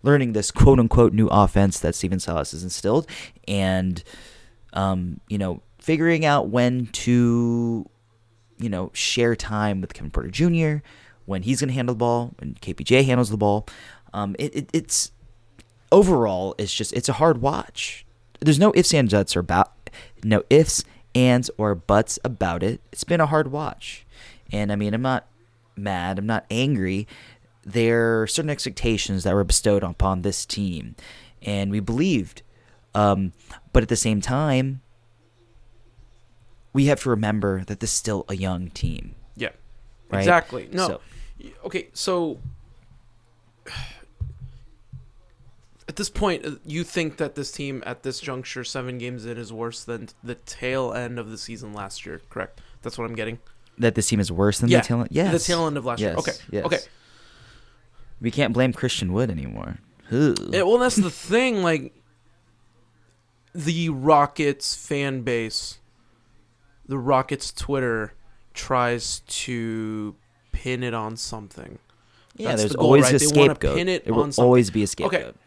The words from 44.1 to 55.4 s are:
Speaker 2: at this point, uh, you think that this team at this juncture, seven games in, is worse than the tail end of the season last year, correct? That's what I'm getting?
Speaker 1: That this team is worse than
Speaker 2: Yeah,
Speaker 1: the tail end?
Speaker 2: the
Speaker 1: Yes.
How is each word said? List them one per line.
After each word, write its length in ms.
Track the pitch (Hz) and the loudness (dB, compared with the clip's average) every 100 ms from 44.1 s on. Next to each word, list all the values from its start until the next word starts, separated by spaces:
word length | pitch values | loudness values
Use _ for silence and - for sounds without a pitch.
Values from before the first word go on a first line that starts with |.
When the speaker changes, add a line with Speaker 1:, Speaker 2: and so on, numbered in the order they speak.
| _ - - - - - - - - - - _ _ - - _ _ - | _ -12 -12 -18 -20 -20 -20 -20 -20 -20 -20 _ _ -20 -20 _ _ -16
Speaker 2:
at 80 | - | -8
this 120 | 208 | -8
point, 360 | - 202 170 - | -2 0 0 -6
uh, 60 | 143 - | -12 -8
you 180 | 151 | -8
think 340 | 170 180 160 - | -4 -4 -4 -4
that 180 | 147 147 | -6 -6
this 160 | 139 | -10
team 320 | - 139 135 - | -8 -10 -8 -10
at 180 | 120 | -10
this 160 | 131 131 | -8 -8
juncture, 440 | - 131 127 131 | -10 -10 -10 -10
seven 340 | 120 135 127 127 | -8 -8 -8 -8
games 280 | 123 123 110 | -10 -10 -12
in, 120 | 117 | -12
is 140 | 113 | -12
worse 320 | 113 117 113 | -10 -10 -10
than 260 | - 117 113 - | -12 -12 -12 -16
the 120 | 120 120 | -14 -14
tail 580 | - - 127 131 127 | -14 -10 -6 -4 -4
end 260 | 110 120 120 | -6 -8 -10
of 100 | 107 | -12
the 80 | 110 | -12
season 360 | - 113 110 | -14 -14 -14
last 320 | 104 98 - - | -12 -12 -12 -14
year, 160 | 80 - | -14 -14
correct? 320 | 113 107 - - - | -12 -12 -12 -20 -14
That's 160 | 131 - | -12 -8
what 80 | 113 | -8
I'm 100 | 113 | -8
getting? 240 | 110 117 - - - - | -8 -10 -16 -20 -20 0
Speaker 1:
That 180 | 117 113 | 0 2
this 120 | 101 | 0
team 120 | 107 | 0
is 120 | 98 | 0
worse 280 | 87 101 101 | 2 2 4
than 100 | 120 | 4
Speaker 2:
Yeah, 120 | - | 4
Speaker 1:
the 60 | - | 4
tail 120 | 120 | -2
end? 80 | 110 | -2
Speaker 2:
the 60 | 147 | 0
Speaker 1:
Yes. 300 | 190 165 | 0 0